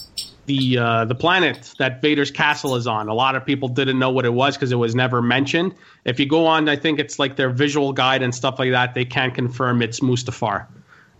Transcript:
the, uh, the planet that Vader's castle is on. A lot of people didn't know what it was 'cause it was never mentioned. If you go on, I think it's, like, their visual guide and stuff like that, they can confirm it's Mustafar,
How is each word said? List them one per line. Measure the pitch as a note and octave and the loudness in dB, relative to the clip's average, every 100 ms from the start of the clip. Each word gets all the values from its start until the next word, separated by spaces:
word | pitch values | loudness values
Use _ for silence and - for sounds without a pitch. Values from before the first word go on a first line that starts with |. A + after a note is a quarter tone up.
| - - - - - | -18 -16 -16 -14 -4
the, | C#3 C3 B2 | 0 2 2
uh, | A#2 A2+ A2+ | 2 2 0
the | |
planet | B2 E3 F#3 D#3 A#2 - - | 0 2 2 2 -2 -10 -2
that | C3 B2 | -2 0
Vader's | D3+ D3 C#3+ | 2 2 0
castle | - D3 C#3+ C#3+ B2 | 0 0 0 -2 -2
is | A#2+ | 0
on. | G#2+ G#2+ | -2 -2
A | |
lot | A2 C3 C3 | 0 0 0
of | |
people | B2+ C#3 C3 | -2 -2 -2
didn't | B2 C3+ C3 | -2 0 2
know | C3 | 2
what | C3 | 2
it | A#2+ | 2
was | A#2+ C#3 C#3 | 2 0 0
'cause | B2+ | -2
it | B2 | 0
was | A#2 | 0
never | A#2 B2+ B2 | 2 2 2
mentioned. | A#2+ B2+ C#3 E3 F#3 - - - | 2 2 2 0 -2 -4 -18 -8
If | - B2+ | -6 -2
you | C#3 | 0
go | D#3+ E3 | 2 4
on, | D#3+ D3+ | 2 2
I | C#3+ | 0
think | D#3+ D3 | 0 -2
it's, | C#3 - | -4 -4
like, | C#3 C3+ | -4 0
their | C3 | -2
visual | B2 D3 C#3+ C#3 | 0 0 0 -2
guide | C3+ C3 C3 | 0 0 2
and | B2+ | -2
stuff | A#2+ C3+ B2+ | -2 -4 -2
like | B2+ | 0
that, | B2+ B2 | 2 0
they | B2+ | -2
can | B2 C#3+ B2+ | -4 -2 -2
confirm | B2 B2 B2 B2+ A#2+ | -2 -4 -2 0 0
it's | A#2 - | -2 -2
Mustafar, | B2+ B2 A#2+ - A2 G2 - - - - _ | 0 0 -2 -4 -4 -4 -8 -18 -20 -20 _